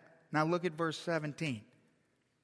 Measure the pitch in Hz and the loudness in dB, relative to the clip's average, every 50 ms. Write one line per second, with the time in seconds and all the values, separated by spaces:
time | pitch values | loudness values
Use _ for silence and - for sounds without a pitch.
0 | - - - - - _ - 151 156 156 175 175 170 180 156 151 170 160 147 - | -20 -20 -20 -20 -12 _ 2 2 4 4 2 2 0 -2 0 0 -2 -2 -2 -2
1 | - - 170 160 151 151 135 - 165 156 127 107 107 - - - _ _ _ _ | -2 -2 0 0 0 -2 -4 -4 -4 -4 -4 -4 -8 -14 -20 -20 _ _ _ _
2 | _ _ _ _ _ _ _ _ | _ _ _ _ _ _ _ _